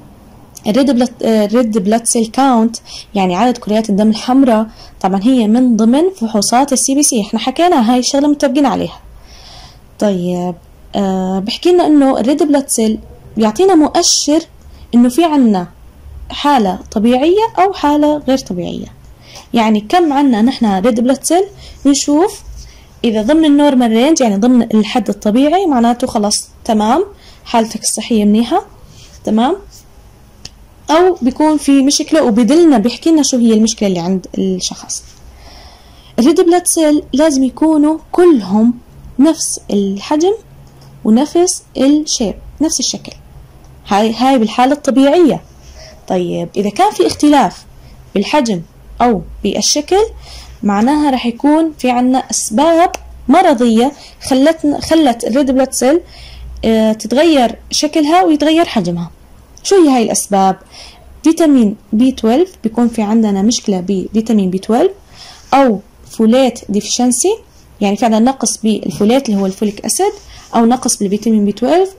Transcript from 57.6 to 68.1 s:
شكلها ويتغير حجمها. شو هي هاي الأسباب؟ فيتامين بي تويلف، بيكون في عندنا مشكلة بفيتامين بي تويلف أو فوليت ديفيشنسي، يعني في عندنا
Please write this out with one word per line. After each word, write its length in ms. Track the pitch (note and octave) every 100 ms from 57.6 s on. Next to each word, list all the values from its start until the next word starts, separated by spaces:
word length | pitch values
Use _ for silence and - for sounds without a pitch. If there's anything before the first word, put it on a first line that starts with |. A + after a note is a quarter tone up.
| -
شكلها 520 | - D4+ D#4+ D4 F4
ويتغير 420 | F4+ D4+ D4 D#4+
حجمها. 460 | E4+ A3+ E3+ F3 E3+ - - - - -
شو 140 | - G4
هي 120 | D#4
هاي 140 | B3+
الأسباب؟ 540 | A3+ F#3 - G3 F#3+ F#3 - - - - - -
فيتامين 540 | D4+ D#4+ D#4+ C4+ G#3 G#3+ -
بي 200 | G#3+ C4
تويلف، 400 | B3+ A3 C4 F#4 -
بيكون 260 | G#3+ A3 A#3+
في 140 | A#3
عندنا 400 | G#3 A3+ G#3+ G3
مشكلة 380 | G#3 - - F#3 F3+
بفيتامين 640 | F#3+ - G#3+ A3+ A3 F#3
بي 80 | F#3
تويلف 340 | - A#3 F#4 G4 - - - - -
أو 260 | C4+ C4+ G3 - _ -
فوليت 500 | - A3 B3+ C4 A#3+ -
ديفيشنسي، 680 | G3+ - - B3 A#3+ F4+ A4+ - - - -
يعني 160 | G3+ G3+
في 80 |
عندنا 160 | A#3